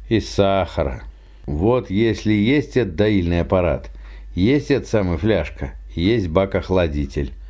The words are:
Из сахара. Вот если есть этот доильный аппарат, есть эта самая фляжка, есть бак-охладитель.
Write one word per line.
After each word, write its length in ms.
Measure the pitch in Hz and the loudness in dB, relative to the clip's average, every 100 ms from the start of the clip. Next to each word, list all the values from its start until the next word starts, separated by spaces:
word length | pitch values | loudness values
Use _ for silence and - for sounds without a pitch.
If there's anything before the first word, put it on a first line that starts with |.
| - | -2
Из 220 | 110 - | 0 0
сахара. 720 | - 98 98 87 - 69 58 - - - - - | 0 2 2 0 -2 -2 -4 -12 -18 -20 -18 -8
Вот 440 | 73 101 127 - | 0 2 2 0
если 440 | 98 113 101 107 | 0 0 0 2
есть 440 | 107 107 147 143 131 | 2 4 2 2 0
этот 180 | 104 80 | 0 2
доильный 460 | 104 101 85 85 | 2 4 2 2
аппарат, 480 | 82 95 87 64 - - - - - 87 | 2 2 2 0 -6 -16 -18 -18 -10 0
есть 360 | 104 143 - | 2 2 2
эта 160 | 131 - | 0 2
самая 300 | 110 92 82 | 0 0 0
фляжка, 560 | 104 98 71 - 65 - - | 0 0 0 -8 -10 -12 -12
есть 340 | 82 90 120 90 | -2 2 2 2
бак-охладитель. 1040 | 85 98 95 - 92 85 73 69 76 69 - - | 0 2 -2 0 0 2 0 -4 -4 -6 -8 -16